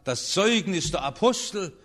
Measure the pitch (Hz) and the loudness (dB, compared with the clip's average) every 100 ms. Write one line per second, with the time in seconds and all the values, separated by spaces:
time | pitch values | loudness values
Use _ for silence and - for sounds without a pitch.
0 | - 123 - 180 214 226 190 175 151 156 | -6 -4 -2 2 4 4 2 -2 -2 -2
1 | 135 - 233 240 - 208 175 - | -4 2 2 2 -4 -6 -8 -10